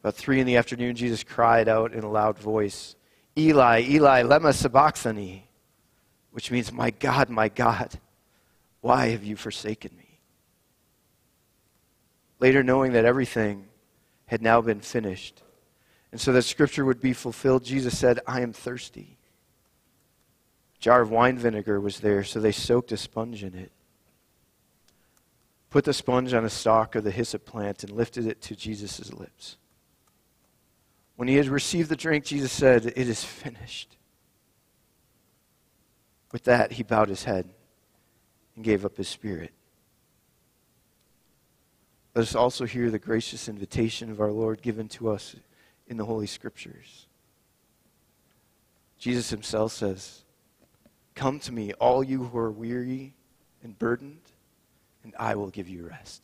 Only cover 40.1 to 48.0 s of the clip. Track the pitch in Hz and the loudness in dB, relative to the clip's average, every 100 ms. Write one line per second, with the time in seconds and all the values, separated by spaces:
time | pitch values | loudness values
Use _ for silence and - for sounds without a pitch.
40.1 | _ _ _ _ _ _ _ _ _ _ | _ _ _ _ _ _ _ _ _ _
41.1 | _ _ _ _ _ _ _ _ _ _ | _ _ _ _ _ _ _ _ _ _
42.1 | 120 113 113 123 - 120 123 120 110 - | -2 -2 0 0 0 -8 -4 -2 -4 -4
43.1 | 113 - 113 - 104 98 - 113 - 117 | -4 -4 -14 -14 -12 -8 -4 -4 -4 -12
44.1 | 107 107 107 113 110 123 110 107 - 113 | -4 -4 -2 -4 -4 -8 -8 -12 -8 -6
45.1 | 101 - - _ _ _ _ _ 117 107 | -6 -8 -20 _ _ _ _ _ -10 -6
46.1 | 110 104 - 117 - - - - - _ | -6 -8 -10 -16 -16 -20 -20 -20 -20 _
47.1 | _ _ _ _ _ _ _ _ _ | _ _ _ _ _ _ _ _ _